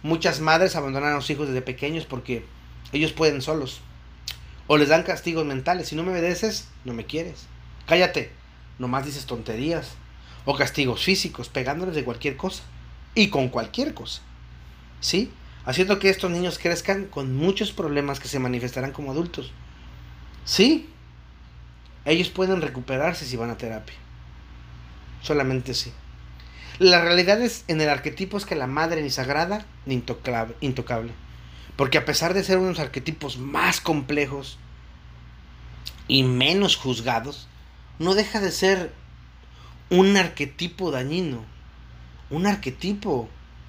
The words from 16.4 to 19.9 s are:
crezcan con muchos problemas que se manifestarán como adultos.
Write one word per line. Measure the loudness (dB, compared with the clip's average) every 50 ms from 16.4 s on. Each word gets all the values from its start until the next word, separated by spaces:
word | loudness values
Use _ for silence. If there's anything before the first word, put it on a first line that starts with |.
| 0 0 -2 0
crezcan | 0 0 0 2 0 0 0 0 -2
con | -6 -6 -4 -2 -2 0
muchos | 2 4 2 2 2 -2 -2
problemas | -2 -2 -2 0 0 0 0 0 -4 -6
que | -6 -4
se | -2 -2
manifestarán | 0 0 0 -2 -2 -4 -4 -4 -4 -4
como | -6 -6 -6 -4
adultos. | -2 -2 -2 -2 -6 -10 -10 -12 -14 -16 -18 -20 -20 -18 -18 -18